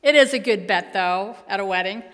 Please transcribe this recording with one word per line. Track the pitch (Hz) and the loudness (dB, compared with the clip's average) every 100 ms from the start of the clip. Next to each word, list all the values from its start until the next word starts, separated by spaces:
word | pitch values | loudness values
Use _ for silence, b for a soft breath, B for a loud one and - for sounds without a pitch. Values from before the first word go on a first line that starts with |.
It | 285 | 4
is | 294 269 | 4 4
a | 254 | 2
good | 240 214 180 | -2 -2 0
bet, | 185 175 | -2 -2
though, | 196 180 180 202 233 - | -2 -2 -2 -4 -12 -8
at | 196 | -6
a | |
wedding. | 196 180 185 214 226 | -2 -2 -4 -6 -14